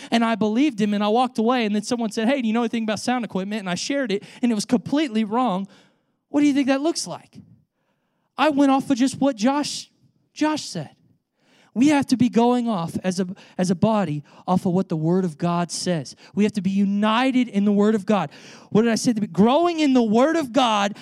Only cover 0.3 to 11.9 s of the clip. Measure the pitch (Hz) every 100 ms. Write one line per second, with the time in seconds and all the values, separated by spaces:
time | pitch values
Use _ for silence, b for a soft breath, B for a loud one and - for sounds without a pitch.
0.3 | 220 214 220 302 208 214 202 208 233 247
1.3 | 233 220 254 214 208 208 240 220 226 220
2.3 | 277 226 226 233 240 220 202 - 247 214
3.3 | 190 196 214 190 175 - 277 247 202 B
4.3 | B 240 214 - 226 - 285 294 220 214
5.3 | 233 247 185 190 b b b b b _
6.3 | 294 294 269 269 269 311 - 180 135 -
7.3 | - - - _ _ _ _ _ _ _
8.3 | - 302 269 277 269 - 240 262 - 277
9.3 | 220 240 285 - - - _ _ _ _
10.3 | - 302 302 - 170 - _ _ _ _
11.3 | b b b b 208 285